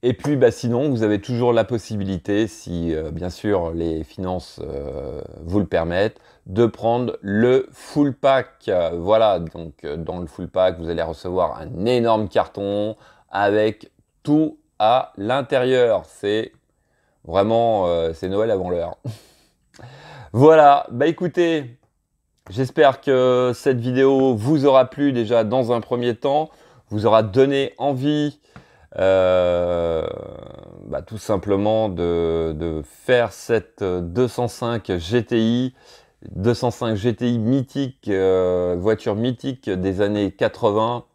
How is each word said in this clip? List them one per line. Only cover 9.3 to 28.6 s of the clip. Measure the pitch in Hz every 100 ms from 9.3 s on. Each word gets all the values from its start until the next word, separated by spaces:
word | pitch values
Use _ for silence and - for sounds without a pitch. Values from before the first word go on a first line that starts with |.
| 92
donc, | 82 82 82 -
euh, | 76 76
dans | 82 90
le | 87
full | - 87
pack, | - 92 87
vous | 82
allez | 82
recevoir | 82 80 90 90 85 -
un | 80 82 104
énorme | 123 117 110 107
carton | 113 95 - 101 101 104 110 - _ _
avec | 98 101 104 107 107 - _ _ _
tout | - 151 156 - _ _
à | 107 127 - -
l'intérieur. | 101 135 131 139 123 127 120 101 -
C'est | - 101 107 113 _ _ _ _ _ _ _
vraiment, | - 87 101 113 117 107 90
euh, | 85 82
c'est | 80 92
Noël | 98 113
avant | 101 90
l'heure. | 87 82 - -
<laughs> | 107 _ _ _ _ _ _ - - - - -
Voilà, | 107 147 160 147 143 -
bah | 120 147
écoutez, | 160 175 - 170 160 131 120 _ _ _ _ _ _ -
j'espère | 95 131 - 143 131
que | - 131 127 123 123 120
cette | - 127
vidéo | 120 127 135 135 135 117
vous | 113 156 139
aura | 135 123
plu | - 143
déjà | 123 107 117 110
dans | 123 117
un | 120
premier | 107 123 120
temps, | 113 143 143 156 _ - - _
vous | 104 107
aura | 110
donné | 110 101 135 139 135 -
envie | 139 131 143 151 147 - _ -